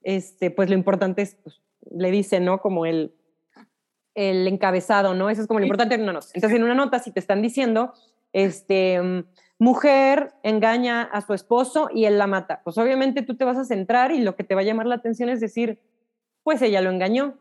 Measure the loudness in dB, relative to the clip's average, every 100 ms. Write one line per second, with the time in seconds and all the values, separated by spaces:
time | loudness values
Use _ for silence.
0 | -4 -6 -6 _ -4 0 2 2 2 0
1 | 0 -2 -6 _ -20 _ _ _ -16 -4
2 | 0 0 0 0 0 0 -2 -2 -2 -2
3 | -4 _ _ _ _ _ _ _ _ _
4 | _ -4 0 0 0 0 0 0 2 2
5 | 2 0 -2 -2 -2 0 0 2 0 0
6 | -2 -6 -8 -2 0 2 2 2 0 -2
7 | -4 -8 -2 0 0 0 0 0 -2 -8
8 | _ _ _ 0 0 -2 -2 2 2 0
9 | -2 -4 -8 _ _ _ 4 4 4 4
10 | 4 2 0 _ -2 0 2 2 0 -2
11 | -4 -8 -4 -6 0 0 0 -2 -2 0
12 | 2 2 2 -2 -4 -10 -6 -2 0 2
13 | 0 -2 -6 -2 -2 -2 -4 -4 0 2
14 | 2 2 -2 -4 -2 0 0 -2 -2 -4
15 | -4 -4 -4 -2 -4 -4 -4 -6 _ _
16 | _ _ _ _ -2 0 2 2 0 0
17 | 0 0 -2 -8